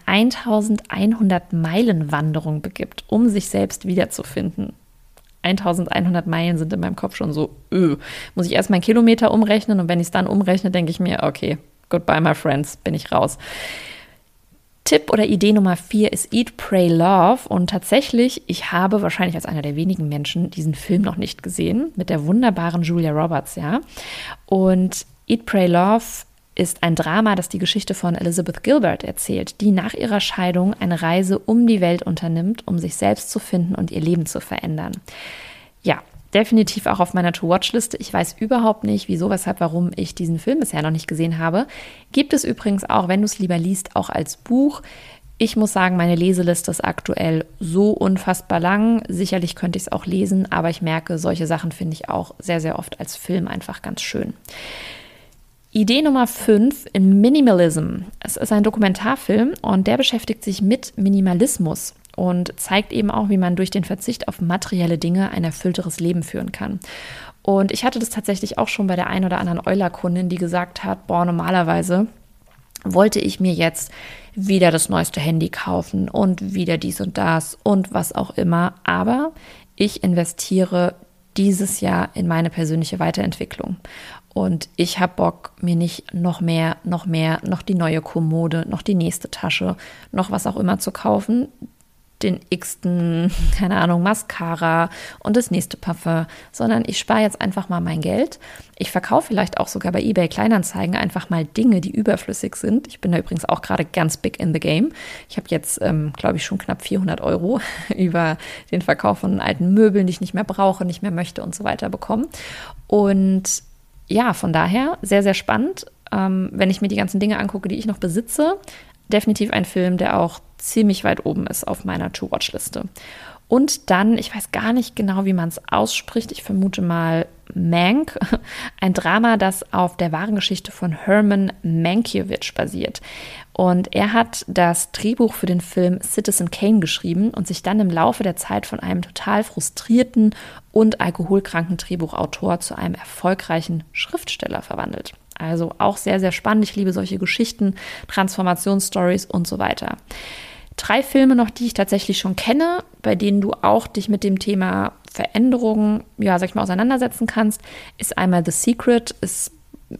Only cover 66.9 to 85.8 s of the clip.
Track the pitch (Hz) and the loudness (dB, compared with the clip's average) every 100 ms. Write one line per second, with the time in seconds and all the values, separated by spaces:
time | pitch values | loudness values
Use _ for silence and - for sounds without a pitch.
66.9 | - - - - - - 196 196 - 240 | -16 -16 -16 -18 -8 0 2 2 2 -2
67.9 | 240 226 220 208 196 208 - 220 - 196 | -2 -4 -4 -4 -4 -4 -4 -4 0 0
68.9 | 180 - 190 185 180 190 170 - 190 180 | 0 0 0 0 0 -2 -2 0 0 0
69.9 | - 180 175 180 175 170 175 180 - 190 | -2 -2 0 -2 -2 -2 -2 -4 -8 -6
70.9 | 190 - 175 175 170 170 185 165 170 175 | -6 -2 0 2 0 0 2 2 2 2
71.9 | 180 220 - - _ _ _ - - 196 | 2 0 -4 -20 _ _ _ -20 -10 0
72.9 | 180 214 214 - - 185 165 165 160 - | 4 4 4 -2 0 0 2 0 -2 -12
73.9 | - - - - - 190 190 180 160 - | -14 -20 -20 -14 -6 0 4 6 4 0
74.9 | 180 165 - 151 165 160 - - 180 170 | 0 -2 -2 0 0 0 -4 -4 -4 -2
75.9 | 190 190 - 190 180 190 190 175 165 170 | -4 -2 0 2 0 -4 -4 -2 -2 -2
76.9 | - 190 - 190 160 - - 214 202 185 | -6 -6 -2 0 0 -2 -4 2 2 2
77.9 | - 170 - 190 - 175 170 180 185 - | -2 -4 -4 -4 -2 0 2 0 -2 -2
78.9 | 180 196 254 311 - - - - - 208 | 0 0 0 -2 -6 -20 -20 -16 -2 -2
79.9 | - 190 175 170 - - 190 180 180 175 | 0 0 2 0 -4 -2 0 2 2 0
80.9 | - - _ _ - 196 185 196 - 190 | -2 -20 _ _ 0 2 2 0 -2 0
81.9 | 180 185 - 175 165 165 165 156 160 160 | 0 -2 -2 0 2 0 0 -2 0 -2
82.9 | 185 160 - 180 - - - - 180 - | -2 -2 0 -2 -4 -8 -8 -8 -8 -12
83.9 | - - - _ - 185 165 - - 175 | -20 -20 -20 _ -2 0 -2 -4 -2 -2
84.9 | - 180 - 175 - - - 175 170 | 0 -2 0 -2 -2 -14 -6 0 0